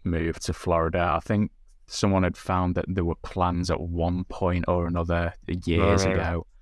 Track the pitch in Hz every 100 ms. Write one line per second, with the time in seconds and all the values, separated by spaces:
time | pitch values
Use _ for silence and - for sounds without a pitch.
0 | 95 82 82 80 - 85 - 85 82 87
1 | 87 82 - 104 104 - - - - -
2 | 104 95 90 - - 92 90 90 - 95
3 | 85 80 - 95 87 87 87 82 85 85
4 | 85 90 90 - 92 87 87 87 85 87
5 | 82 85 85 - - 87 85 82 95 101
6 | 95 90 85 85 - -